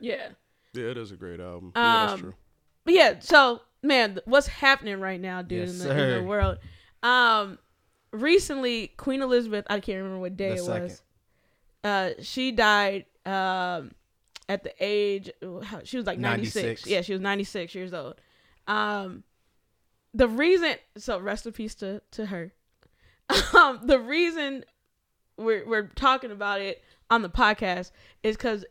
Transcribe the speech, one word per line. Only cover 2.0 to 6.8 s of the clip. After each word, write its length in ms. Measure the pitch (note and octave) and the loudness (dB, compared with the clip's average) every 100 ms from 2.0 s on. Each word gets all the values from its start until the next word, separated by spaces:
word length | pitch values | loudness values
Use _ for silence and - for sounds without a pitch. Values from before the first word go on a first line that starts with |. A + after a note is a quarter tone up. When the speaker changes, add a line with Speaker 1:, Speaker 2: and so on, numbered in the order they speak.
| G#3+ | 2
Speaker 1:
Um, 60 | G3 | -4
Speaker 2:
true. 140 | F3+ - _ _ _ _ | -10 -18 _ _ _ _
Speaker 1:
but 100 | - | 4
yeah, 220 | F4+ C4+ F3 | 6 6 4
so, 420 | - D#4 C4 A#3 _ _ | 6 8 8 4 _ _
man, 320 | C#4 C4 A3 F#3+ | 2 4 4 -2
th-, 80 | - | 2
what's 200 | C4+ C#4+ | 2 2
happening 520 | - C#4 C4+ A3 G3 | 2 4 4 0 -6
right 200 | F#3+ F#3 | -6 -6
now, 220 | F#3 F3+ | -6 -8
dude, 280 | F3+ F3+ F3+ | -6 -6 -6
Speaker 3:
Yes, 120 | F3+ | -4
Speaker 1:
in, 60 | F3+ | -2
the, 20 | |
in 60 | C#3 C3+ | 0 2
the 100 | A#2+ | 0
Speaker 3:
sir. 40 | |
Speaker 1:
world? 340 | F#3 G#3 G3 A#2+ - - | 0 0 0 0 -10 -20